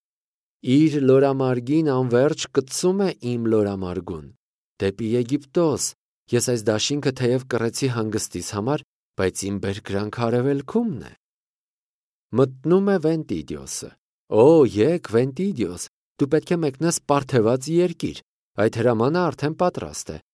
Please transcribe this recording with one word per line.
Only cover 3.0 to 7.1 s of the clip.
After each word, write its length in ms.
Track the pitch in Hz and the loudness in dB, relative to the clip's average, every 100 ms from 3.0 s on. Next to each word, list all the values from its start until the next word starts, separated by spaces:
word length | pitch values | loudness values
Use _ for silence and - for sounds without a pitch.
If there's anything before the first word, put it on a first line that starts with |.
է 100 | 190 - | -2 -2
իմ 240 | 120 120 113 | -6 -2 0
լորամարգուն։ 800 | 110 101 98 92 90 87 82 71 - _ _ _ _ | 2 2 -2 -6 -6 -8 -12 -12 -20 _ _ _ _
Դեպի 280 | 98 98 113 | -4 -2 -2
Եգիպտոս, 760 | 120 120 143 - 180 165 110 - - _ _ _ | -2 0 -4 -2 0 2 0 -4 -10 _ _ _
ես 140 | 120 123 | -2 0
այս 200 | 123 104 | -2 0
դաշինքը 460 | 107 - 147 135 | 0 -2 -2 -2